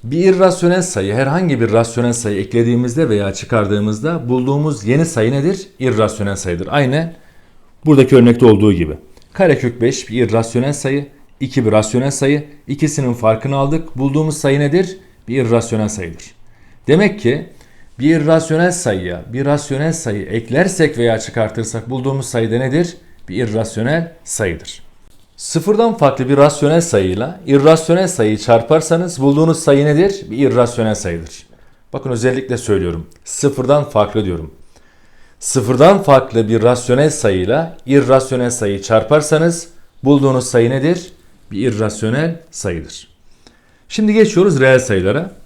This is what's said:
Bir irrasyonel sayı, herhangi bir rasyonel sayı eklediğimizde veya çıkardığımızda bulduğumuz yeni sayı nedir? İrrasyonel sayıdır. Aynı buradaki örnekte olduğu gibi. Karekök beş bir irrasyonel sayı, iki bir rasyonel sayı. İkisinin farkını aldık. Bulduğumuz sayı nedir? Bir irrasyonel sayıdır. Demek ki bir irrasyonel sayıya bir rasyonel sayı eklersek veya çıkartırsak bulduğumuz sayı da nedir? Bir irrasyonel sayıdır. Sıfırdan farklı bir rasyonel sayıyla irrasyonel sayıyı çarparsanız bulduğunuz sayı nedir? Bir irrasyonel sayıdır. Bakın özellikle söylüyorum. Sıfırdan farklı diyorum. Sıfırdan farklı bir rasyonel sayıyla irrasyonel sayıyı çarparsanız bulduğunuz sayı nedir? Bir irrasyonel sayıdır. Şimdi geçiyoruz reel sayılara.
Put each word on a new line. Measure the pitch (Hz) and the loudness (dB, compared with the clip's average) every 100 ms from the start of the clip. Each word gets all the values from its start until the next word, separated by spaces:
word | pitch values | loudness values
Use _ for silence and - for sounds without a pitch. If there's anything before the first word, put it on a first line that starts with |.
Bir | 110 151 | -6 0
irrasyonel | 190 185 190 180 170 180 | 2 4 4 4 2 2
sayı, | 180 107 98 | 0 -2 -2
herhangi | 107 135 160 180 127 | 0 0 0 0 0
bir | 113 | 2
rasyonel | 110 117 - 120 | 2 0 -2 -2
sayı | 117 107 101 | -2 -4 -4
eklediğimizde | 98 117 117 120 123 120 156 | -2 0 2 2 0 -2 0
veya | 104 98 | 0 -2
çıkardığımızda | 95 - 113 101 104 104 107 143 170 120 | -6 -2 -2 0 0 -2 -2 -4 -4 -2
bulduğumuz | 127 127 143 151 127 | -2 0 0 -2 -4
yeni | 101 135 165 | -2 0 0
sayı | - 110 | 0 0
nedir? | 139 147 190 - _ | 0 -2 -4 -10 _
İrrasyonel | 131 107 107 - 101 95 | -2 0 0 -2 -6 -6
sayıdır. | 92 87 90 | -6 -6 -4
Aynı | 147 131 143 165 170 - - _ - - _ 151 | -2 0 -2 -4 -10 -20 -20 _ -20 -20 _ 4
buradaki | 139 131 131 | 6 8 6
örnekte | 120 117 120 | 6 6 6
olduğu | 104 107 | 6 4
gibi. | 87 80 73 - - - | 2 -2 -6 -14 -20 -20
Karekök | - 190 139 123 120 | 0 2 2 -2 -2
beş | 165 - - | -2 -2 -6
bir | 113 113 | -2 0
irrasyonel | 110 113 123 131 | 0 -2 -2 -2
sayı, | 143 135 139 143 _ - _ | -4 -4 -4 -6 _ -20 _
iki | 135 - 110 | -6 -2 2
bir | |
rasyonel | 107 107 123 135 | 2 0 -2 -2
sayı. | 139 139 147 147 - - | -2 0 -2 -4 -18 -10
İkisinin | 143 156 147 131 | -4 -2 -2 -4
farkını | 117 110 110 135 139 | 0 0 0 -2 -2
aldık. | 139 160 165 - | 0 -2 -4 -4
Bulduğumuz | 135 147 156 147 | -2 0 -2 -2
sayı | 143 139 | 0 0
nedir? | 147 170 185 - - _ - | 2 0 -2 -6 -20 _ -6
Bir | 127 | -2
irrasyonel | 117 117 110 110 107 | 0 0 0 -4 -4
sayıdır. | 104 87 82 - _ - - - - - | -6 -12 -14 -20 _ -20 -20 -20 -14 0
Demek | 156 202 - | 2 2 0
ki | - 147 165 - - - - - | -2 -2 -6 -18 -20 -20 -20 -4
bir | 139 165 | 0 2
irrasyonel | 147 160 160 156 175 | 2 2 2 0 0
sayıya | 180 123 95 90 87 - | 0 -2 -2 -4 -10 -10
bir | 120 139 | -4 -2
rasyonel | 143 - 135 156 | -2 -2 -4 -2
sayı | 156 123 104 76 | -4 -6 -6 -4
eklersek | 110 - 131 190 - 156 113 | -6 -2 0 0 2 0 2
veya | 117 110 | 0 0
çıkartırsak | - - 107 117 113 117 110 | -4 -4 -4 -4 -6 -8 -8
bulduğumuz | 131 127 135 123 | -6 -4 -6 -4
sayı | 120 113 | -4 -2
da | 117 | -2
nedir? | 131 143 175 - - - - | 0 0 -2 -6 -20 -20 -10
Bir | 95 | -6
irrasyonel | 117 107 110 - 117 160 170 - | -4 -4 -4 -4 -2 -2 -4 -12
sayıdır. | - - 101 80 - - - - - - _ _ | -12 -6 -4 -6 -12 -20 -20 -20 -20 -20 _ _
Sıfırdan | - 165 175 214 226 - | -6 -4 0 0 0 2
farklı | 143 - 127 | 0 0 0
bir | 139 | 4
rasyonel | 147 147 143 165 | 4 4 2 2
sayıyla | 170 104 92 92 131 170 - | 2 0 0 -2 -6 -8 0
irrasyonel | 139 143 160 - 170 190 | 4 6 4 2 0 0
sayıyı | - 107 104 | 0 0 0
çarparsanız | - 113 113 156 156 165 175 147 | 2 2 4 0 2 -2 -2 0
bulduğunuz | 139 139 160 165 | 0 2 2 2
sayı | - 139 | 2 2
nedir? | 147 147 196 196 - | 4 2 2 0 -8
Bir | 110 135 | -2 0
irrasyonel | 117 117 - 110 | 2 0 0 -2
sayıdır. | 104 92 85 80 - - _ - _ _ | -2 -6 -8 -10 -20 -20 _ -20 _ _
Bakın | 135 135 | -10 -6
özellikle | 120 127 123 131 117 | -2 0 -2 -4 -8
söylüyorum. | - 98 87 82 82 - | -2 -2 -2 -6 -12 -20
Sıfırdan | - - 143 139 127 147 | -16 -4 -4 -2 0 0
farklı | 143 107 104 107 | 0 -2 0 -2
diyorum. | 98 85 78 - - _ _ _ _ _ - _ | -4 -6 -10 -18 -20 _ _ _ _ _ -20 _
Sıfırdan | - 135 110 123 160 202 | -4 -4 -2 4 6 6
farklı | - 135 - 113 104 | 4 4 4 -2 0
bir | 113 | 2
rasyonel | 113 123 - 123 151 | 2 0 0 2 2
sayıyla | 147 113 95 90 135 165 - - | 0 0 0 0 -2 -4 -10 2
irrasyonel | 139 123 135 131 127 120 | 2 4 2 2 -4 -4
sayıyı | 117 104 98 | -2 -4 -4
çarparsanız | - 110 - 151 151 156 165 170 - - - _ | 2 0 4 0 2 0 0 -2 -10 -20 -20 _
bulduğunuz | 131 143 135 127 123 | 2 4 4 0 0
sayı | 123 117 | 2 2
nedir? | 135 147 175 - - _ _ - | 0 -2 -2 -6 -20 _ _ -14
Bir | 104 123 | -4 -4
irrasyonel | 107 110 - 110 127 165 165 - | -2 -4 -4 -4 -2 -4 -6 -16
sayıdır. | - 98 85 71 - - _ _ _ _ _ _ _ _ | -10 -8 -8 -10 -18 -20 _ _ _ _ _ _ _ _
Şimdi | - 214 | -2 2
geçiyoruz | 214 220 160 196 143 | 4 4 4 2 4
reel | 131 131 | 4 4
sayılara. | 127 98 92 120 185 - | 2 0 0 -2 -4 -14